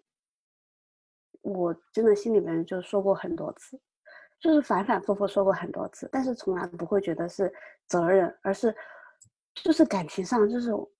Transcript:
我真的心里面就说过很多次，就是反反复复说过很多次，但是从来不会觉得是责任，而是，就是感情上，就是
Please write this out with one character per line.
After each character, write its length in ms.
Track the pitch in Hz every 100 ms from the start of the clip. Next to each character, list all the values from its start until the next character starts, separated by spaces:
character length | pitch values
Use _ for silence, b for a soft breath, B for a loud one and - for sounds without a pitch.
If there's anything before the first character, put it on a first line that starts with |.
| _ _ _ _ _ _ _ _ _ _ _ _ _ _
我 340 | - 185 175 165 _
真 140 | - 226
的 100 | 202
心 180 | 233
里 60 | 214
面 260 | 170 165 175
就 160 | 185
说 200 | 180 202
过 120 | 196
很 220 | 190 180 165
多 160 | 156
次， 240 | - - 262 _ _ B B B B
就 140 | 330
是 80 | 302
反 240 | - 190 202
反 160 | 196
复 120 | 196
复 140 | 196 196
说 160 | 202
过 80 | 190
很 180 | 190 185
多 160 | 185 180
次， 180 | - -
但 140 | 269
是 100 | 262
从 220 | 233 - 180
来 100 | 180
不 200 | 170 170
会 160 | 202
觉 120 | 196
得 140 | 160 175
是 260 | - 190 B B B _
责 220 | 175 170
任， 240 | 190 170 -
而 120 | 196
是， 200 | 196 233 - B B B B _ _ _
就 180 | - 330
是 120 | 311
感 240 | 302 196 156
情 160 | -
上， 260 | 180 240 208
就 100 | 240
是 120 | 240 208 -